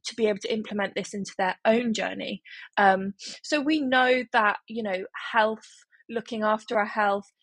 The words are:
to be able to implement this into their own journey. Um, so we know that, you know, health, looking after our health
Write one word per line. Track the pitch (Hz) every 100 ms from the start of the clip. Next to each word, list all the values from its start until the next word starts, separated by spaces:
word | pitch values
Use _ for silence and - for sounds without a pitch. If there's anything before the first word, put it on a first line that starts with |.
to | -
be | - 214
able | 196
to | -
implement | 220 214 208 196
this | - 202
into | 208 190 -
their | 185 -
own | 220 226 247
journey. | 214 185 196 - 202 - - - -
Um, | 202 190 196 - - -
so | - 302
we | 277 311
know | 262 254 254 254 233
that, | 240 208 -
you | - 226
know, | 214 185 190 - -
health, | 233 220 220 - - _ _ -
looking | 226 - 226
after | 214 214 - 226
our |
health | 208 226 208 202 - _